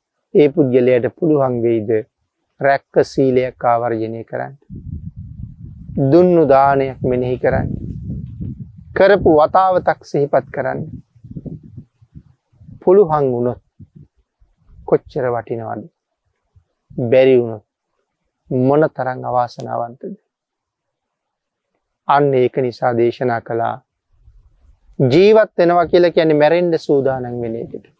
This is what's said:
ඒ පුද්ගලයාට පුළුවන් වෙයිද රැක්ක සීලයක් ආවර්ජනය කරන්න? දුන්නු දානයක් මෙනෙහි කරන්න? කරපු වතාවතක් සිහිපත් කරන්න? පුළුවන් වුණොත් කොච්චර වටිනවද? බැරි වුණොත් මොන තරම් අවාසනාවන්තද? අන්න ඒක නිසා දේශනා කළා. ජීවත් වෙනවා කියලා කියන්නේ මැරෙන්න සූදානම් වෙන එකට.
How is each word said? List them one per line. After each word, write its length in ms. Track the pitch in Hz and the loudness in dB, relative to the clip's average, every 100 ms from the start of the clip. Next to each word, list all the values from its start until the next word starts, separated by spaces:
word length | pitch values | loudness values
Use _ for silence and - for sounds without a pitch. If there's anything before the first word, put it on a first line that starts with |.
| _ _ _ | _ _ _
ඒ 140 | 202 147 | 2 2
පුද්ගලයාට 580 | 165 135 127 123 127 120 | 2 0 2 2 2 0
පුළුවන් 440 | - 170 147 135 120 | -4 -2 0 0 0
වෙයිද 300 | 117 117 107 110 107 _ _ _ _ _ | 0 -2 -2 -4 -4 _ _ _ _ _
රැක්ක 340 | 135 139 - 180 | -2 -2 -2 -2
සීලයක් 640 | 135 - 135 123 127 - | 0 0 0 0 -2 -4
ආවර්ජනය 600 | 127 117 120 113 110 113 | -2 0 -2 -4 -6 -10
කරන්න? 300 | 110 123 131 139 _ - - - - - - - - - - - - - | -12 -10 -12 -14 _ -18 -14 -14 -16 -18 -20 -18 -18 -18 -20 -20 -12 -4
දුන්නු 380 | 135 165 180 170 143 | 2 4 6 4 4
දානයක් 520 | 135 139 139 135 127 | 4 4 2 -2 -4
මෙනෙහි 360 | 135 123 123 123 | -4 -2 -2 -2
කරන්න? 320 | 139 131 - - - - - - - - - - - - - | -2 -2 -4 -8 -10 -12 -12 -12 -12 -12 -12 -12 -16 -20 -12
කරපු 400 | - 190 196 - | 0 4 4 4
වතාවතක් 680 | 151 156 190 190 180 - 156 | 4 4 2 2 0 -2 -4
සිහිපත් 460 | - 151 143 139 139 | -4 -2 0 0 -2
කරන්න? 300 | - 127 139 156 - - _ - - - - - - - _ _ - - _ _ _ - - | -8 -6 -8 -10 -14 -20 _ -20 -16 -16 -18 -18 -20 -20 _ _ -20 -20 _ _ _ -20 -4
පුළුවන් 460 | - 196 175 151 135 | 4 4 4 2 0
වුණොත් 340 | 120 120 117 _ _ - _ - _ _ _ _ _ _ - | -2 -4 -6 _ _ -20 _ -20 _ _ _ _ _ _ -20
කොච්චර 420 | - 156 - 151 127 | -2 -2 -2 -6 -4
වටිනවද? 540 | 120 110 117 110 110 165 _ _ _ _ _ _ _ _ _ _ - | -6 -6 -10 -8 -12 -14 _ _ _ _ _ _ _ _ _ _ -8
බැරි 320 | 120 131 131 127 | 0 4 6 4
වුණොත් 280 | 117 107 - _ _ _ _ _ _ _ _ | 2 -6 -16 _ _ _ _ _ _ _ _
මොන 380 | 131 127 147 156 | -2 0 2 0
තරම් 360 | - 127 127 | -2 -8 -8
අවාසනාවන්තද? 920 | 123 123 123 - 123 120 120 120 - 196 _ _ _ _ _ _ _ _ _ _ _ _ _ _ _ _ _ _ - | -6 -4 -4 -6 -10 -8 -8 -12 -16 -16 _ _ _ _ _ _ _ _ _ _ _ _ _ _ _ _ _ _ -2
අන්න 260 | 143 143 | 0 2
ඒක 220 | 131 123 - | 2 0 0
නිසා 400 | 127 113 127 120 | -4 -4 -4 0
දේශනා 440 | 120 - 127 117 | 0 0 -4 -4
කළා. 420 | - 117 113 117 _ _ _ _ _ _ _ _ _ _ _ - | -6 -6 -6 -8 _ _ _ _ _ _ _ _ _ _ _ -2
ජීවත් 520 | 135 147 196 220 208 | 2 4 6 6 2
වෙනවා 320 | - 170 175 170 | 2 2 2 2
කියලා 240 | 180 175 | 2 2
කියන්නේ 260 | 170 160 151 | 2 2 2
මැරෙන්න 420 | 151 170 175 160 | 2 2 0 -2
සූදානම් 600 | - 143 135 131 120 120 | 0 0 0 -4 -6 -8
වෙන 160 | 117 113 | -8 -8
එකට. 280 | - - - | -12 -16 -20